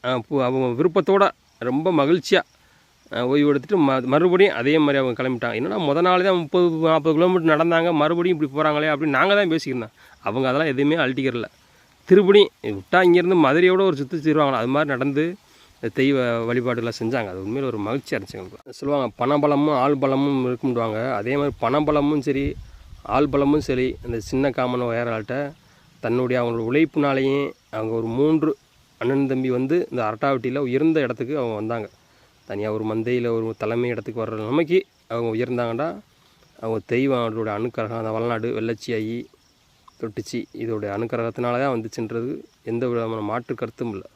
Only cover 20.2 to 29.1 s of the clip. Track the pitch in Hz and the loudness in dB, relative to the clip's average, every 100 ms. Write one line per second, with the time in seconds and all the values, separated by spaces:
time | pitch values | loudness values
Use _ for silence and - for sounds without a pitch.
20.2 | 143 135 127 123 131 117 113 107 123 113 | 0 0 -2 -2 -2 -2 -2 -2 -4 -4
21.2 | 110 143 143 - 117 139 151 151 143 151 | -2 -2 -2 -2 0 0 2 2 2 0
22.2 | 139 135 143 - - - - - - 117 | -2 -2 -2 -6 -16 -20 -20 -18 -2 0
23.2 | 147 143 139 151 - 127 127 - 123 117 | 2 2 2 2 0 -2 -2 -4 -8 -8
24.2 | 104 131 139 123 127 123 120 117 120 110 | -4 0 0 0 -2 -2 -2 -2 -4 -6
25.2 | 107 127 143 - _ _ _ _ 117 123 | -6 -6 -8 -12 _ _ _ _ -2 -2
26.2 | 123 123 120 117 110 139 160 - 143 135 | 0 0 -2 -2 -2 0 0 0 0 0
27.2 | 135 139 139 - _ 110 110 113 113 120 | 0 0 -4 -10 _ -8 -4 -4 -4 0
28.2 | 147 160 151 - _ _ _ _ 117 | 2 2 0 -2 _ _ _ _ -2